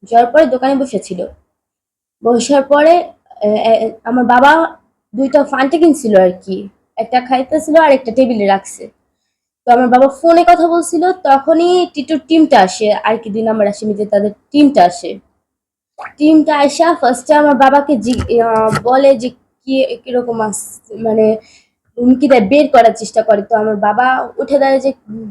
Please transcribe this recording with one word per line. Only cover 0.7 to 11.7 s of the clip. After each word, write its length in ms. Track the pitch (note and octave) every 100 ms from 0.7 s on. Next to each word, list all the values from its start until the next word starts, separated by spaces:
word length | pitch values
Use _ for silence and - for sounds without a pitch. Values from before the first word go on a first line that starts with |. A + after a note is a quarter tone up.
| C#4
বসে 240 | C4 G3
ছিল। 280 | - F3+ - - _ _ _ _ _ _ _ _
বসার 400 | A3+ A#3+ B3 C#4
পরে, 480 | C4+ C#4+ D#4 F4 - - _ -
এ, 60 | G#3
এ, 440 | G#3+ A3+ A3+ A3 -
আমার 220 | A3+ B3 A#3+
বাবা 520 | B3 C#4 D#4+ E4 - _ _ _ G#3+
দুইটা 280 | C4+ D4+
ফান্টা 340 | C#4+ C4 C4+ E4
কিনছিল 440 | E4 D4 A3+ G3
আর 100 | F#3 F3+
কি, 280 | - F#3+ G3+ _ _ -
একটা 240 | A3 B3
খাইতেছিল 540 | B3 C4 C4 D#4 D#4 D#4
আর 160 | D#4
একটা 200 | C4 B3
টেবিলে 360 | A#3+ B3+ A3+ G3+
রাখছে। 400 | G3 - - - _ _ _ _ _ _ _ -
তো 60 |
আমার 160 | A#3+ B3
বাবা 200 | B3 C4+
ফোনে 360 | C4+ E4 E4+
কথা 240 | E4+ F4 E4+
বলছিল, 440 | E4+ E4 E4+ F4+
তখনই 760 | F#4 C#4+ C4+ C#4 D#4+ F4